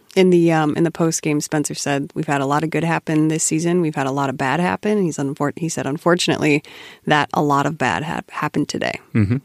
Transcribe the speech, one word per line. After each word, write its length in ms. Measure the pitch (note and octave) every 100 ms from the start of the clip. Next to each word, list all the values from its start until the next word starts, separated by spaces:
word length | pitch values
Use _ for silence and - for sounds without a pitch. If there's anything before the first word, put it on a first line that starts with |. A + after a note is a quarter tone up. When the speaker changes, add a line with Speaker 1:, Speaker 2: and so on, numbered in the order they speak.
| _
Speaker 1:
In 160 | - F#3
the, 220 | F3 E3+
um, 240 | D#3+ D3+ D3+
in 80 |
the 60 | E3
post 320 | - E3 E3
game, 180 | D#3+ D3
Spencer 340 | - D3+ D3
said, 380 | D3+ - C#3 D3+
"We've 120 | - D#3
had 140 | C#3+
a 60 | C3+
lot 160 | D3
of 60 | D#3+
good 140 | D#3+
happen 440 | E3 D#3+ - D#3 D#3
this 140 | D#3
season. 360 | - D#3+ E3+ F3+
We've 140 | D#3+
had 120 | D3+ C3+
a 60 |
lot 180 | C#3 C#3
of 60 | C3+
bad 240 | C3+ C#3+
happen." 420 | F3+ F#3 G#3 G#3+
He's 160 | F3+ D3
unfor-, 380 | C#3 D3 C#3+ -
he 120 | E3
said, 180 | - C3+
"Unfortunately, 760 | D3 F3 F3 - D#3 D3+ D3 - - - - -
that 220 | D3+ C#3+
a 80 | -
lot 240 | D3+ C#3 C#3+
of 100 | D#3+
bad 260 | B2+ E2+
hap-, 260 | D#3 - -
happened 380 | - D3+ D#3 C#3+
today." 320 | - A#1+ - -
Speaker 2:
Mm-hmm. 220 | B2 G2 B2+